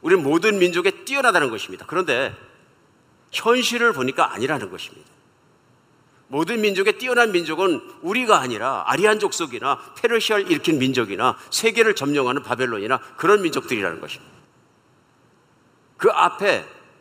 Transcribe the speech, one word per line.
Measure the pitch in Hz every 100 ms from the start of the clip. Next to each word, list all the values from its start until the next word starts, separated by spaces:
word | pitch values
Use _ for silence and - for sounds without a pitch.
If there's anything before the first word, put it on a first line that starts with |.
우리는 | 160 185
모든 | 139 160 202 202
민족에 | 180 170 180 190
뛰어나다는 | - 277 254 180 143
것입니다. | 113 - 92 -
그런데 | 160 180 123 131 - - _ _ _ _ _ _ _ _
현실을 | - 226 247 233 240 233
보니까 | 156 127 135 120
아니라는 | 95 127 147 101
것입니다. | 87 - - - _ _ _ _ _ _ _ _ _ _ _ _
모든 | 139 165 240
민족의 | 214 180 202 208
뛰어난 | 254 240 240
민족은 | 180 160 156 190 143 - -
우리가 | 165 220 247 190
아니라 | 127 107 117 120 87
아리안 | 135 208 214
족속이나 | 202 - 165 117 120 139 - -
페르시아를 | 233 226 208 214 196
일으킨 | 247 - 160
민족이나 | 131 127 110 95 123 - -
세계를 | - 226 220 220
점령하는 | 202 139 147 127 131
바벨론이나 | 123 120 127 110 104 131 - -
그런 | 165 208
민족들이라는 | 180 139 - 113 95 82
것입니다. | 76 - - - _ _ _ _ _ _ _ _ _ _ _ _ _ _ _ _
그 | 208
앞에 | 160 175 - 196 127 78 - - _